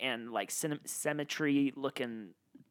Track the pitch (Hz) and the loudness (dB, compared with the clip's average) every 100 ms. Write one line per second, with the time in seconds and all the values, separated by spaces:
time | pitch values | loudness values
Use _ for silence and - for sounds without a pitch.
0 | 131 117 117 110 98 - 160 147 - - | -2 -2 -2 -2 -2 -2 -2 -2 -4 -4
1 | 151 147 147 - 151 143 139 139 135 - | -2 -2 -2 0 4 6 4 2 -2 -2
2 | 120 113 98 - _ - - | -4 -4 -10 -16 _ -20 -20